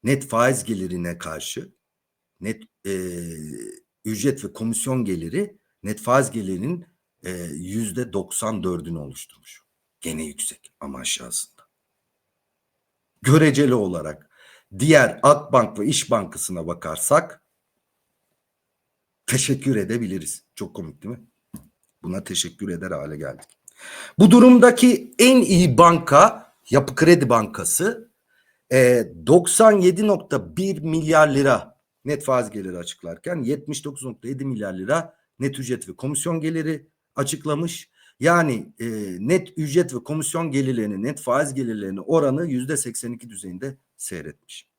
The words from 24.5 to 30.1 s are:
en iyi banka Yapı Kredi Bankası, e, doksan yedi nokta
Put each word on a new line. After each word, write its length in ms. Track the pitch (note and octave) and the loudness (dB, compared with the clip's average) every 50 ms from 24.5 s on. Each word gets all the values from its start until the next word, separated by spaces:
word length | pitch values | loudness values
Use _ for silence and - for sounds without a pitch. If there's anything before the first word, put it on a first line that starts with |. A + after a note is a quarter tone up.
| B3+ A#3+ A3 B3 A#3+ - B3 B3 A#3 - - - - - | 10 10 10 8 6 6 4 4 4 4 -2 -10 0 4
en 180 | A3+ B3 C4 | 6 6 8
iyi 400 | B3+ G3 E3 F#3+ F3 F3+ D#3 B2 | 6 4 4 4 4 4 4 6
banka 760 | A2+ F3 E3+ E3+ E3 E3+ - C#3+ D3 F#3 A3+ - - - _ _ _ _ - | 8 8 8 8 4 0 4 6 6 6 6 4 -2 -18 _ _ _ _ 0
Yapı 260 | C#3 C#3 C#3 - B2 | 0 0 0 0 0
Kredi 340 | - D#3 D#3+ F3 D3 C#3 A#2 | 2 6 6 6 6 6 2
Bankası, 840 | A#2+ A2+ G#2+ G#2 - - F2+ - - - E3+ G#3+ A#3+ A3+ - _ _ _ _ _ _ _ _ _ _ _ _ _ | 2 0 0 -2 -8 -8 -6 -4 -4 -2 -2 -2 -4 -6 -14 _ _ _ _ _ _ _ _ _ _ _ _ _
e, 360 | B2+ C3 B2+ B2 B2 A#2+ A2+ - E2 E2+ D#2+ | 4 4 6 6 6 4 2 -2 -8 -10 2
doksan 440 | - D3 F3+ F3 - - - A3 A3 | 6 6 6 6 4 2 6 6 6
yedi 360 | G#3 G3+ F3+ F3+ E3+ F3+ G#3+ | 6 6 4 4 2 2 0
nokta 500 | G#3 | 0